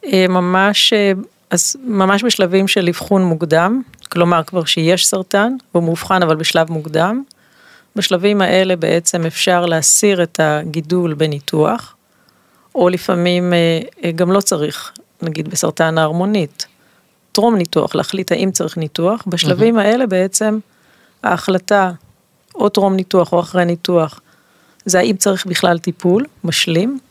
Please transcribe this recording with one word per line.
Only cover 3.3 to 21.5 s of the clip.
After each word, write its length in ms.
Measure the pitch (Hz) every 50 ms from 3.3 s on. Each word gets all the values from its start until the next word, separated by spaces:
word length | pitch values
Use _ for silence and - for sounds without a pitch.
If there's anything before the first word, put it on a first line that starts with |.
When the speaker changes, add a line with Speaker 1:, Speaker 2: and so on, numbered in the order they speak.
| 165 156 170 160 156 160 170 185 226 269 247 - - _ - -
Speaker 1:
כלומר 340 | - 170 170 175 175 170 156
כבר 200 | - - 185 165
שיש 420 | 147 - - 160 160 175 180 - -
סרטן, 460 | - 196 185 _ - 196 202 233 262 254 _ _ _
והוא 100 | 170 170
מאובחן 400 | 165 165 165 - - 196 185 180
אבל 120 | 160 160
בשלב 360 | 156 160 - - 170 165 160
מוקדם, 520 | 170 160 151 156 147 160 165 185 220 254 277 _ _ _ _ _ _ _ _ _ - _ _ _ _
בשלבים 460 | 202 190 - 190 175 175 208 208 202
האלה 340 | 190 180 180 185 190 190 185
בעצם 500 | 175 160 165 165 170 170 - - 175 165
אפשר 400 | 165 160 - - - 180 175 175
להסיר 580 | 175 165 160 151 - - - - 208 202 180 175
את 160 | 165 _ - 165
הגידול 680 | 156 151 151 156 170 151 165 156 151 175 180 175 170 156
בניתוח, 840 | 147 160 156 147 143 - - - 156 151 160 220 240 - - - _ _ _ _ _ _ _ _ _ _ _ _ _ _ _ _
או 140 | - 180 180
לפעמים, 640 | 180 180 - - 190 175 175 175 180 180 180 180 175
אה, 40 | 170 165 165 165 160 - - _ _ 285
אה, 80 | 175
גם 200 | 165 165 180 175
לא 100 | 190 196
צריך, 500 | 202 - 196 160 147 151 - - - - - - - _ _ _
נגיד 280 | - 170 156 156 156 156
בסרטן 480 | 185 156 - 160 156 - 165 160 160 160
ההרמונית, 680 | 160 151 156 170 180 202 214 208 165 139 _ _ - _ _ _ _ _ _ _ _ _ _ _ _ _
טרום 240 | _ - 202 240 233
ניתוח, 400 | 196 175 165 - - - - -
להחליט 360 | - - - - 190 185 -
האם 200 | 175 - - 190
צריך 260 | 185 - 170 160 - 175
ניתוח. 460 | 160 151 _ - 170 180 214 233 - 196
בשלבים 480 | 180 170 - 151 180 180 214 226 233
Speaker 2:
מהמם. 120 | 226 202 208
Speaker 1:
האלה 200 | 220 247 262 226
בעצם 520 | 190 185 185 196 190 - 214 214 214 220 208 _ _ _ _ _ _ _ _ _ _ _ -
ההחלטה, 680 | 214 185 165 - -